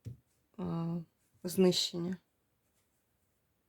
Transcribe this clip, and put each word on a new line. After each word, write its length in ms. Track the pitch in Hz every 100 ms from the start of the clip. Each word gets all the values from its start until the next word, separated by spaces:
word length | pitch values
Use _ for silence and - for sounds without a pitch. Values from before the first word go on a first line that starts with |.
| 117 135 _ _ _ -
е, 60 | 180 165 165 170 165 _ _ _
знищення. 720 | 180 190 180 175 - 175 175 180 _ _ _ _ _ _ _ _ _ _ _ _ _ _